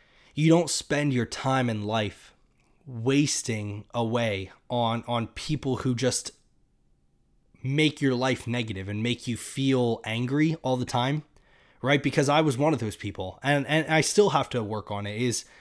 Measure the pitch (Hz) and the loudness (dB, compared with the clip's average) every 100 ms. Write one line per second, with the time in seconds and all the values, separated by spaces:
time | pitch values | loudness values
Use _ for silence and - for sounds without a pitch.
0 | _ _ _ - 160 170 156 - - 147 | _ _ _ 2 6 6 4 -4 -2 0
1 | 147 123 110 - 135 131 123 107 104 110 | 2 0 -2 -2 0 2 0 -2 -2 -2
2 | 104 - - _ _ _ _ _ 143 120 | -2 -6 -20 _ _ _ _ _ -14 -4
3 | 117 139 147 - - 110 104 101 - 120 | 2 4 2 0 -2 -4 -6 -10 -6 -2
4 | 113 120 113 98 95 - - 123 113 117 | 0 0 0 -2 -6 -14 -6 0 0 -2
5 | 113 120 110 - - 151 135 120 127 120 | -2 -4 -4 -8 -6 -4 -2 -2 -2 0
6 | 123 - - - _ _ _ _ _ _ | 0 -2 -6 -14 _ _ _ _ _ _
7 | _ _ _ _ _ _ 131 143 156 147 | _ _ _ _ _ _ -2 2 2 2
8 | 139 123 131 123 120 120 117 95 95 104 | 0 2 0 0 -2 -4 -4 -6 -6 -4
9 | 117 120 - 110 - - 135 127 120 113 | -2 -4 -4 -6 -6 -2 2 2 2 0
10 | 110 113 123 143 156 160 131 127 123 123 | -4 -4 -2 0 0 0 -2 -2 -2 0
11 | 127 151 - _ _ _ _ _ 127 147 | 0 -2 -6 _ _ _ _ _ 0 2
12 | 147 160 139 147 156 123 147 143 113 - | 2 2 4 4 4 2 2 2 -2 -6
13 | 104 90 92 - 135 143 139 156 156 156 | -10 -8 -10 -4 0 0 2 -2 2 2
14 | 147 - 202 151 131 123 104 107 - 101 | 4 4 4 2 0 -4 -4 -6 -6 -8
15 | 104 107 123 - - - | -6 -2 -2 -2 -6 -18